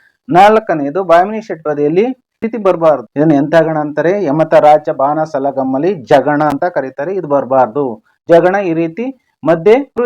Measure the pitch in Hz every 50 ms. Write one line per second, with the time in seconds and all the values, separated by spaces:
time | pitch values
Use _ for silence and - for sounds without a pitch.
0 | _ _ _ _ _ - 143 175 196 208 220 220 220 - - - 285 277 285 190
1 | 196 175 - 170 185 202 220 220 208 - 185 156 - 151 151 143 147 147 160 180
2 | 220 254 254 - _ _ _ _ - 226 226 233 202 190 180 165 165 160 147 131
3 | 117 - _ 139 151 165 156 - 160 143 160 165 160 160 160 156 151 147 147 -
4 | 147 165 190 208 196 143 135 156 156 156 170 156 143 147 151 151 151 170 151 139
5 | 135 143 151 156 156 156 - 139 135 139 135 135 131 131 131 135 151 180 208 160
6 | 120 98 151 139 127 143 147 147 151 147 147 139 170 180 175 151 135 131 131 -
7 | 143 165 196 196 170 147 143 139 127 117 135 131 127 117 110 143 143 131 110 -
8 | _ _ _ _ _ - 165 170 180 180 185 202 202 175 160 160 170 165 160 220
9 | 233 262 262 - _ _ _ _ - 151 165 165 165 202 220 269 285 - _ -
10 | 240